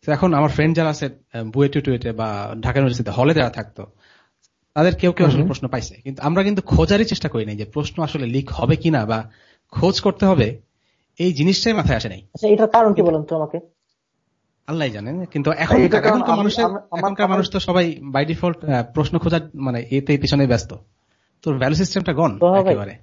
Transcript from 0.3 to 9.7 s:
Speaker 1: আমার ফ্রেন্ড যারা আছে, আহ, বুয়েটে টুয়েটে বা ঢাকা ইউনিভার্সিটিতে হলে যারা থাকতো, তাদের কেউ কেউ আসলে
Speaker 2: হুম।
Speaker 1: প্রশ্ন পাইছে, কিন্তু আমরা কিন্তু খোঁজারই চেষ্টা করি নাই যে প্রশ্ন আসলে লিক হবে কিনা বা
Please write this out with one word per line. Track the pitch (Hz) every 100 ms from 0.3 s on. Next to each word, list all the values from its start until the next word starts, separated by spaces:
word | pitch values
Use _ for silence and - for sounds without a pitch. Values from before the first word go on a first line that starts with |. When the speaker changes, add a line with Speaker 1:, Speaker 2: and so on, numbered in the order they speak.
Speaker 1:
আমার | 151 147
ফ্রেন্ড | 135 156 165
যারা | 160
আছে, | 151 139
আহ, | - _ 117
বুয়েটে | 110 123 139 143
টুয়েটে | 139 123 120
বা | 110 110 101 104 110
ঢাকা | 120 127
ইউনিভার্সিটিতে | 135 123 107
হলে | 98 135
যারা | 160 123
থাকতো, | - 107 - 101 _ _ _ _ _ _ _ _
তাদের | 151 175 175
কেউ | 180
কেউ | 175 156
আসলে | 131
Speaker 2:
হুম। | 170
Speaker 1:
প্রশ্ন | - 131
পাইছে, | 127 113
কিন্তু | - 135 135
আমরা | 143 170
কিন্তু | 196 202
খোঁজারই | - - 160 202
চেষ্টা | 220 196 156
করি | 117 107
নাই | 104
যে |
প্রশ্ন | 104 147 143 -
আসলে | 151 156 123
লিক | 127 135
হবে | - 120 -
কিনা | 170 151 107
বা | 110 110 _ _ _ _